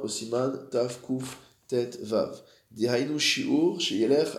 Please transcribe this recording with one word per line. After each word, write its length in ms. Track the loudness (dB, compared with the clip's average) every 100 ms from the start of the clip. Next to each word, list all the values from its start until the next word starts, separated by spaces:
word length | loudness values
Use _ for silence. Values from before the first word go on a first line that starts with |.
au 60 | -4
Siman 580 | -6 -4 -2 0 -4 -4
Taf 280 | -2 0 -4
Kuf 360 | -6 -4 -6 -12 -20 _ -2
Tet 240 | -2 -2 -6
Vav. 400 | -2 0 0 -4 -18 _ _
Dihainu 480 | -2 2 2 0 0
Shiur, 640 | 0 0 2 2 2 2
Sheyelech, 480 | 0 2 4 4 2